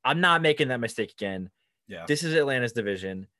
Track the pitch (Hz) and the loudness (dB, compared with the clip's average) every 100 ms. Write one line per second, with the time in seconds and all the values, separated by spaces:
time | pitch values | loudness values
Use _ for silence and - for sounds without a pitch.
0 | 127 156 180 165 160 151 131 123 113 - | 0 4 4 6 4 2 0 0 -4 -4
1 | 107 - 101 95 92 _ _ _ _ 90 | -6 -4 -6 -6 -8 _ _ _ _ -14
2 | 85 147 165 160 139 127 120 117 101 95 | -4 -2 0 2 2 0 0 -2 -4 -4
3 | 95 95 95 | -6 -10 -14